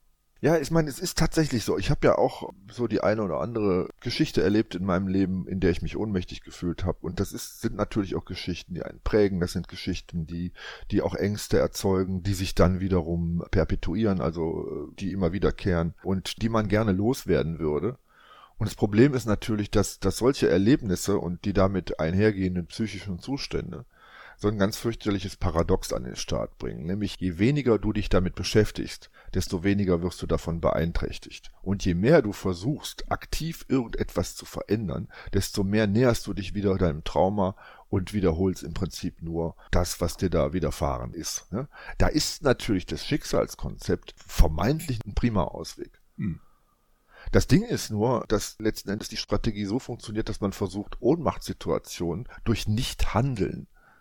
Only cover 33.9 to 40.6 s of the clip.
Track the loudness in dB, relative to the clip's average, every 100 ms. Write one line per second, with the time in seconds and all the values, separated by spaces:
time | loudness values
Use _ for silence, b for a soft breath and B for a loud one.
33.9 | -4 -4 -4 -4 -8 -12 -12 -2 -2 0
34.9 | -4 -8 B B -2 -2 -2 0 2 4
35.9 | 4 4 4 -2 -6 -4 0 0 4 2
36.9 | 0 0 2 4 4 0 -2 B B -4
37.9 | -2 -2 0 2 2 0 0 -6 -6 -6
38.9 | -4 -8 -8 -6 -4 -4 -6 B 0 0
39.9 | -2 -4 -2 0 2 0 0